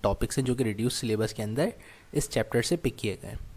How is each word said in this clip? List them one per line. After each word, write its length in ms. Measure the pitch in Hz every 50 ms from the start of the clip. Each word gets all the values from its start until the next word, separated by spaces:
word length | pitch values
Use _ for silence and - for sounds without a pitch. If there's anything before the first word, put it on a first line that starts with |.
| -
टॉपिक्स 340 | 101 98 - - - -
हैं 80 | - 131
जो 100 | 123 123
कि 80 | 123 127
रिड्यूस 320 | 110 101 101 113 123 -
सिलेबस 380 | - - 113 107 107 110 107 -
के 100 | - 110
अंदर 300 | 104 110 127 160 226 - - - - - - - - -
इस 160 | 147 - -
चैप्टर 300 | - 127 110 - - 120
से 160 | 117 - 175
पिक 180 | 170 - 127 -
किए 220 | - - 104 95 -
गए 60 | -
हैं। 120 | 95 104 - - - -